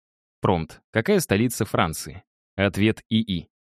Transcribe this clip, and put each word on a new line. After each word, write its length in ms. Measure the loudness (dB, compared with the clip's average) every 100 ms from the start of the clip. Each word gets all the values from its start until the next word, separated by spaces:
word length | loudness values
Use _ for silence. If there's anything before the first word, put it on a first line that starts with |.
| _ _ _ _
Промпт. 420 | 0 0 -2 -12 _
Какая 300 | -4 2 0
столица 440 | 2 2 2 -2
Франции? 600 | -2 0 0 -2 -12 -16 _ _ _ -2
Ответ — 480 | 0 2 0 0 0
ии. 400 | -2 0 -4 -6 _ _